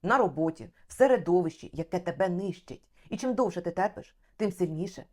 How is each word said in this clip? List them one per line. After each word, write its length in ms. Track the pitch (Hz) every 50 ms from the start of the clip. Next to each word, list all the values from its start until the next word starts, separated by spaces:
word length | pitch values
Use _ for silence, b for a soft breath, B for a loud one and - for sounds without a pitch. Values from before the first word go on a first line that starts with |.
на 160 | - 175 233 269
роботі, 520 | 240 185 139 151 160 160 160 - 110 95 _ _ - _
в 40 |
середовищі, 760 | - - 254 269 262 233 156 170 175 185 175 160 - - - -
яке 260 | - 151 160 - - 180
тебе 300 | 180 175 160 139 190 185
нищить. 600 | 180 175 196 196 170 - _ - - - _ _ b b b b
І 80 | -
чим 180 | 214 - 254 247
довше 280 | 226 254 196 175 175
ти 80 | 175 175
терпиш, 460 | 170 - 185 208 - - - - _ _ _ _ _
тим 160 | _ 214 208
сильніше 520 | 180 - 180 160 156 156 165 170 - - - _